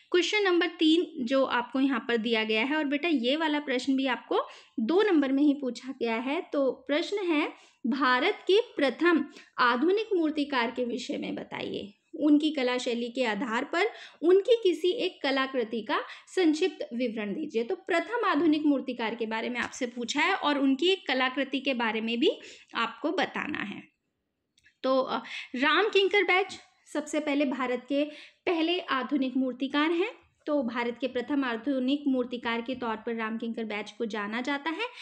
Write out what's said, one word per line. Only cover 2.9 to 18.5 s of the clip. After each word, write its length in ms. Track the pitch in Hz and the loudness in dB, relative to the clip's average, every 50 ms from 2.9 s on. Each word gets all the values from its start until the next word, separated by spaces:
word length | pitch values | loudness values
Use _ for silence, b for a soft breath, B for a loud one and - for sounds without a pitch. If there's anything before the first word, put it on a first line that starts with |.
| 277 285 294 349 | -2 0 0 0
ये 280 | 330 269 226 240 269 | 0 2 2 2 0
वाला 240 | 311 330 311 294 294 | 2 0 0 0 -2
प्रश्न 360 | 294 294 254 254 254 - 269 | -2 -2 -4 -2 0 0 0
भी 120 | 262 269 262 | 0 0 0
आपको 400 | 240 - - - 339 427 587 B B B B B B - | -2 -4 -4 -2 0 0 0 B B B B B B -4
दो 220 | 220 214 320 370 | 0 2 4 4
नंबर 300 | 440 427 370 302 277 262 | 4 6 4 4 4 4
में 120 | 269 269 294 | 2 4 4
ही 100 | 285 277 | 4 4
पूछा 380 | 294 285 254 240 - - 254 262 - | 2 0 -6 -6 -6 -10 -12 -8 -4
गया 160 | 226 233 226 | -4 -2 -2
है। 260 | 226 240 262 285 339 - - - | -2 -2 -2 -4 -4 -4 -4 -2
तो 180 | 294 269 262 | 0 0 0
प्रश्न 460 | 240 - - - 277 - 330 339 403 415 | 0 -4 -4 -2 -2 -2 0 -2 -4 -4
है, 540 | 403 349 320 294 330 466 - - - - _ _ _ 226 | 0 0 2 2 0 -2 -4 -12 -20 -20 _ _ _ -2
भारत 460 | 247 254 285 254 254 254 277 381 415 | 0 2 2 4 4 4 2 0 0
के 280 | - - - 370 415 | -2 0 2 4 4
प्रथम 640 | 480 - - - 285 269 247 - 311 349 349 294 - B B B B B B - | 4 2 -2 0 0 0 0 2 2 4 4 4 2 B B B B B B 0
आधुनिक 520 | 254 240 247 247 269 339 381 415 440 440 427 | 2 2 2 2 2 2 2 2 0 0 0
मूर्तिकार 580 | 349 320 302 302 302 285 285 285 254 233 233 | 0 0 0 0 -2 -2 -2 0 -2 -2 -2
के 140 | 247 - 247 | -2 -4 -4
विषय 320 | 240 247 254 - - 233 196 | -4 -4 -6 -6 -6 -8 -6
में 180 | 175 190 - | -6 -6 -6
बताइए, 580 | - 185 - - - - - - - - 196 - _ _ _ - - | -8 -8 -10 -10 -8 -8 -6 -8 -8 -10 -12 -16 _ _ _ -8 -2
उनकी 320 | - 302 294 294 311 311 | 4 4 4 6 4 2
कला 260 | 302 285 254 247 247 247 | 0 0 -2 0 -2 -2
शैली 320 | 247 262 233 240 240 240 | -2 -2 -4 -4 -4 -6
के 160 | 233 262 254 | -2 -2 0
आधार 380 | 233 208 202 196 240 220 240 269 | 0 0 -2 -2 -2 -2 -2 -2
पर 220 | - - 339 381 453 B B B B B B | -2 0 0 0 0 B B B B B B
उनकी 380 | - 330 370 392 381 - 466 466 453 | 4 6 6 6 6 6 2 4 4
किसी 280 | 370 330 - - 349 | 2 2 2 0 0
एक 280 | - - 320 370 - - - | 0 0 -2 -4 -4 -2 -2
कलाकृति 580 | 277 262 269 262 269 269 262 233 226 226 233 | 0 0 2 0 0 -2 -2 -2 -2 -4 -6
का 180 | 233 - 302 381 523 B B B B B - | -4 -2 -4 -4 -4 B B B B B 0
संक्षिप्त 540 | - 381 320 294 311 381 370 370 - - - 240 | 4 4 4 4 4 2 0 0 -4 -10 -8 -4
विवरण 400 | 233 254 240 214 226 208 208 190 | -2 -2 -2 -2 -4 -4 -4 -4
दीजिए। 300 | - - - - 220 240 | -6 -6 -4 -2 -4 -2
तो 120 | 233 381 | -2 -4
प्रथम 500 | 359 - - 370 339 339 - 440 480 427 | -6 -4 -2 0 0 0 -2 -2 -2 0
आधुनिक 400 | 381 339 285 339 330 | 2 2 4 4 4